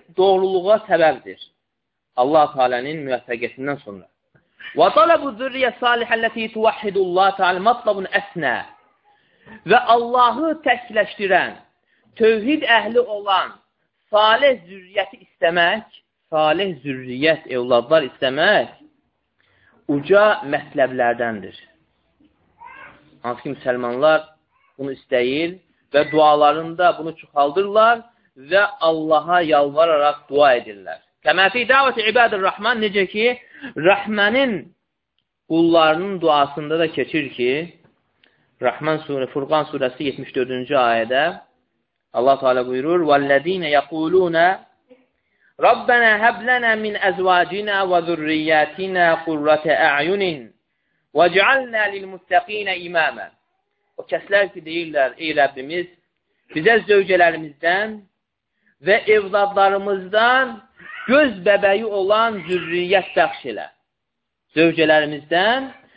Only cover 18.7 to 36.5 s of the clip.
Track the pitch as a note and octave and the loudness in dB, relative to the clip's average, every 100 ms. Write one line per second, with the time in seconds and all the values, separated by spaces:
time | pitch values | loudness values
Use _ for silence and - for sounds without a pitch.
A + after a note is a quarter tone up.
18.7 | - _ _ _ _ _ _ _ _ _ | -10 _ _ _ _ _ _ _ _ _
19.7 | _ - C#3+ C#3+ G3 G#3+ G3 C#3 C#3+ - | _ -4 -4 2 4 4 2 -4 -8 -6
20.7 | D3 B2+ B2+ A#2+ A#2+ A#2 G#2+ F#2 - _ | -2 -2 0 -2 0 -4 -6 -12 -20 _
21.7 | _ _ _ _ _ _ _ _ _ - | _ _ _ _ _ _ _ _ _ -20
22.7 | - - - _ _ A#2 A#2+ D3 C3 C3+ | -20 -20 -20 _ _ -12 -10 -10 -8 -4
23.7 | B2 A#2+ B2 D#3 D#3 - _ _ _ _ | -4 -4 0 2 2 -2 _ _ _ _
24.7 | - C#3 C3 _ B2+ B2 C#3 E3+ F#3 _ | -14 -12 -12 _ 0 0 -2 -4 -8 _
25.7 | _ _ C#3+ D3 D#3 D3+ D3 D3 D3+ E3 | _ _ -2 2 4 6 6 4 2 -4
26.7 | E3+ F3 D#3+ D#3+ D#3+ - C#3+ C#3+ D#3+ G3+ | 0 0 0 -8 -12 -8 -2 0 0 0
27.7 | G#3 A3 A#3 A3+ _ _ C3 C#3 F#3+ G3+ | 4 4 2 -6 _ _ _ -2 0 0
28.7 | - E3 D#3+ D#3 D#3 D#3 F3+ D#3+ D3 C#3+ | 0 -2 0 0 0 2 0 2 2 2
29.7 | C#3+ E3 D3+ D3 C#3+ - C#3 C#3+ A#2+ A2 | 2 2 4 2 -2 -4 2 4 2 -2
30.7 | G2+ F2+ - _ _ D3+ E3+ F#3+ A#3+ A#3 | -16 -16 -16 _ _ -2 2 2 0 0
31.7 | C4+ C4+ A#3 G#3+ A#3 A3+ G#3 F#3+ - G#3+ | 2 2 0 0 2 2 2 -2 -2 -4
32.7 | A#3+ G#3+ G3+ F#3 G#3+ A#3 B3 _ - C4+ | -2 -2 -2 -2 -2 -2 -4 _ -18 -14
33.7 | - E3 G3+ - G#3 G3+ B3 C4+ F#3 - | -2 2 2 0 -2 0 0 -2 -4 -10
34.7 | _ _ _ _ _ _ _ _ E3 E3+ | _ _ _ _ _ _ _ _ 0 4
35.7 | E3 D#3 D#3+ G3 F#3 E3 D3 C#3 | 4 4 2 -4 -2 0 2 0